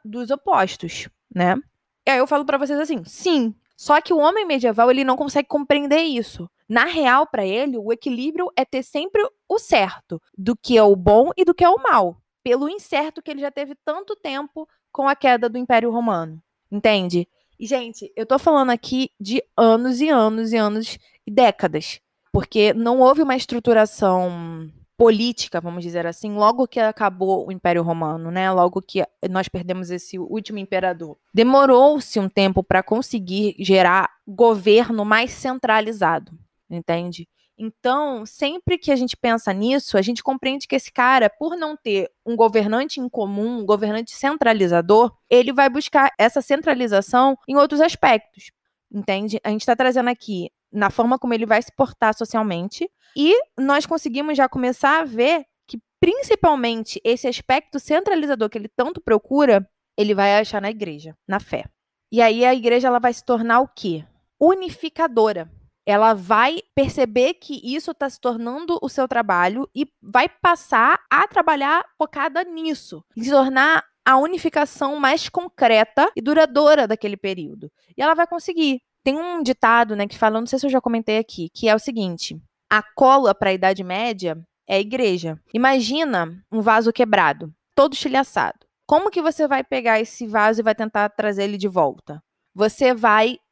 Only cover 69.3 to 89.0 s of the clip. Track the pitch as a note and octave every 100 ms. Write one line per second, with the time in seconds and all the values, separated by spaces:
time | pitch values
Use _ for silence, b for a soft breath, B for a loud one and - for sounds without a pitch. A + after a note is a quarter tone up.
69.3 | F3+ F3+ A3 C#4 - D4 _ F#3+ A3+ E4
70.3 | _ F4+ E4+ - A#3 A#3+ F4+ - D4 G#4
71.3 | F#4+ E4 D4 C#4 E4 - - D#4 D4 D4+
72.3 | D4+ F4+ E4 D#4+ D4+ - D#3+ - - A#3
73.3 | C#4 C4+ C4 D4 D#4+ - _ - C4 D4+
74.3 | F4+ E4 D4+ D4 - C#4 D4 C#4 D#4 -
75.3 | - F4+ - B3 A3 A3 - E4+ - A3+
76.3 | D4+ D#4 B3+ D4 D4+ A3+ A3 G#3 G3+ G3+
77.3 | F#3 D3 D3 D3+ _ _ - C#4+ D#4+ E4+
78.3 | E4+ - E4+ D4+ B3+ _ _ - C#4+ F4
79.3 | F4 B3+ C4 A3+ A#3 A3+ G#3 G3+ - A3
80.3 | A3 A#3 C4 C#4+ B3+ A#3+ A3+ A3 G#3+ A3
81.3 | - E3 - A3 G#3+ - A3+ F#3+ E3+ -
82.3 | D#3+ - _ - G#3+ - - C4 C#4 A#3+
83.3 | G3 G3+ F#3+ F#3+ F#3+ F#3 F#3 A#3+ G#3 F3+
84.3 | D#3+ E3 _ - G3 G#3 B3+ A#3 F3+ E3
85.3 | D#3+ _ A3 B3+ C4+ A3 C#4+ D#4+ G3+ E3
86.3 | F3 _ A3 G#3+ A3 A3+ A3+ A#3+ G3+ E3
87.3 | C#3+ D#3+ - _ - C#4 C4+ D4 C4 C4+
88.3 | - A2+ - _ _ - D4+